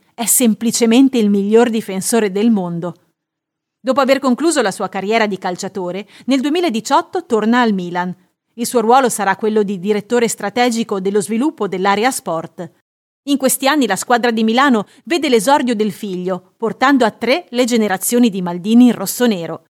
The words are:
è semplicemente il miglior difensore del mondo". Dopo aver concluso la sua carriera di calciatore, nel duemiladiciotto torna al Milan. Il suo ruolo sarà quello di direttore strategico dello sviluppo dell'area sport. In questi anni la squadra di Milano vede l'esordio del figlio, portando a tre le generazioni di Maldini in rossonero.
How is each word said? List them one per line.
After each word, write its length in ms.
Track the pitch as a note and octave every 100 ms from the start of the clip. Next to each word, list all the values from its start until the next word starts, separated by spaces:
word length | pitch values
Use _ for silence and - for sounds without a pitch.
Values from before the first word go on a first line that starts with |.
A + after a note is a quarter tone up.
| _ -
è 100 | A3+
semplicemente 920 | - A#3+ G#3 A#3 - A#3 A#3 C4+ B3
il 100 | G#3
miglior 400 | G3+ G3 A3 A#3+
difensore 640 | A3+ G#3 F#3+ - A#3 G#3+
del 180 | F#3+ A#3
mondo". 460 | G#3+ F3+ E3+ F3 - _ _ _ _ _ _ _ _
Dopo 220 | A#3 B3+
aver 160 | C4 C4+
concluso 460 | C4+ A#3+ D#4+ D#4
la 80 | G#3+
sua 180 | F3+ F#3+
carriera 380 | G3+ F#3+ A3+ G#3+
di 100 | F#3+
calciatore, 680 | F#3+ F3+ F#3+ G3 F3+ F3+ G#3 - -
nel 160 | C4+
duemiladiciotto 840 | C4+ E4 F4 A3 - C#4+ F4 F#4 F4
torna 340 | A3 G#3+ A#3+
al 120 | A#3
Milan. 420 | G3 F3 F3 F3+ F3+ _ _ _ -
Il 100 | A#3
suo 160 | B3
ruolo 260 | A3 B3 B3+
sarà 300 | - G3 F#3+
quello 260 | G#3+ G#3+
di 160 | G3+ G3+
direttore 480 | F#3 G#3 G3+ A#3+ A#3
strategico 720 | - G#3 B3 B3 A3+ A3+ G3
dello 220 | F#3+ G#3
sviluppo 480 | F#3+ A3 C#4+ D4+ G3+
dell'area 420 | F#3 F#3+ G3+ A#3+
sport. 580 | B3 - D#3+ E3 - E3+ _ _ _ _ _ -
In 80 | C#4
questi 280 | C4 - C4
anni 220 | D4+ A#3
la 80 | F#3
squadra 340 | - A#3+ A#3+
di 120 | A3+
Milano 440 | A3 A3+ C#4+ A#3 F#3+ _ -
vede 240 | E4 D4
l'esordio 440 | A#3 F#3+ C#4+ B3+
del 200 | A3+ G#3+
figlio, 600 | - G#3 F3+ F3+ F3+ - _
portando 480 | F3+ F3+ C4 C#4+ A3+
a 60 |
tre 340 | G3+ A#3 D4+ F4
le 120 | A#3+
generazioni 680 | B3 A#3+ G#3 F#3 - A#3+ B3
di 120 | F#3+
Maldini 460 | F3+ F3 F#3 A3+ B3
in 60 |
rossonero. 680 | G#3+ G3 - B3 G3 E3 D#3+ _